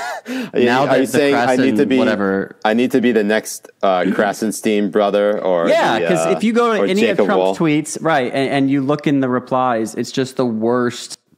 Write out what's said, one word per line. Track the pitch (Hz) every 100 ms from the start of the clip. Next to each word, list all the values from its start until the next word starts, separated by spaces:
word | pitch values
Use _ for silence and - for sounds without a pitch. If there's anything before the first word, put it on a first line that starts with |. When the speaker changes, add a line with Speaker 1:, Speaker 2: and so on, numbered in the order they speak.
| 719 - - 262 226
Speaker 1:
you, | - 120
Speaker 2:
Now | 127
Speaker 1:
are | 139
Speaker 2:
that | 131
Speaker 1:
you | 135
Speaker 2:
the |
Speaker 1:
saying | 151 143
Speaker 2:
press | 120 127
Speaker 1:
I | 127
need | 135
Speaker 2:
and | 110
Speaker 1:
to | 117
be, | 131
Speaker 2:
whatever | 110 104 98 98 - -
Speaker 1:
I | 107
need | 110 123
to | 131
be | 120
the | 107
next, | 104 107 - - - _
uh, | 101 92
Krassenstein | 90 - 104 92 110 - 113 104 101
brother | 107 101 101 104 104
or | 92 87 85
Speaker 2:
Yeah, | 330 220 110
Speaker 1:
the, | 85
Speaker 2:
'cause | 85 82
Speaker 1:
uh, | 82
Speaker 2:
if |
you | 220
go | 226 240
to | 214
Speaker 1:
or |
Speaker 2:
any | 196 190
Speaker 1:
Jacob | 220 185
Speaker 2:
of | 202
Trump's | 190
Speaker 1:
Wolf? | 185 190
Speaker 2:
tweets, | 165 147 151 -
right, | 156 151 123
and, | 135 131
and | 139 135
you | 139
look | 135 147 160
in | 139
the | 131
replies, | 123 123 131 127 117 110
it's | - 120
just | - 127 -
the |
worst | 127 110 113 123 120 - - - _